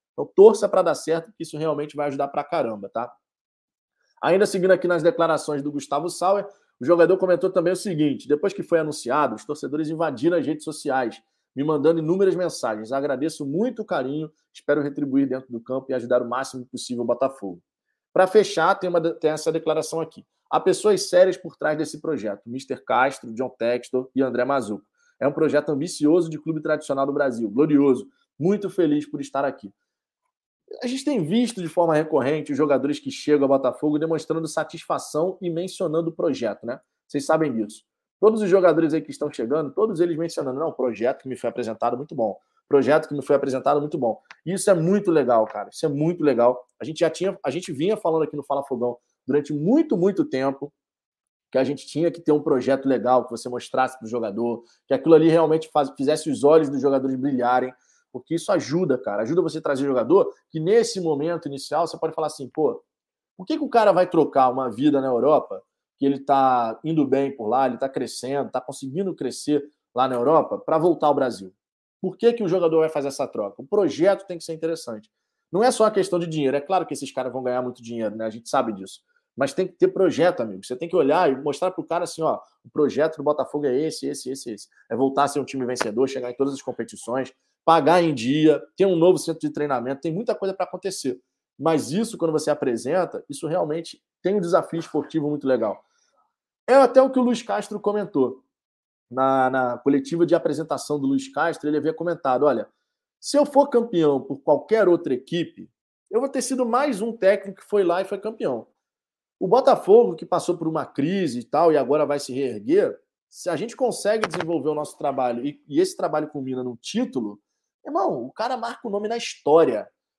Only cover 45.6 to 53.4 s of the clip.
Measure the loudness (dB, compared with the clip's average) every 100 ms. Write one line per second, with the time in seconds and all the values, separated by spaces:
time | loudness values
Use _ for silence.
45.6 | -12 -6 -4 0 0 2 2 4 4 2
46.6 | -6 -14 -10 -2 -2 0 -4 -4 -6 -6
47.6 | -6 -4 -2 -2 0 0 -2 -6 -6 -4
48.6 | -4 -4 -4 -6 _ _ -2 -2 0 -2
49.6 | 2 2 2 0 0 0 -2 -2 -2 -4
50.6 | -10 _ _ _ _ _ _ _ _ 0
51.6 | 0 -2 -6 -2 -2 -2 0 2 2 0
52.6 | 2 0 2 0 4 2 2 -8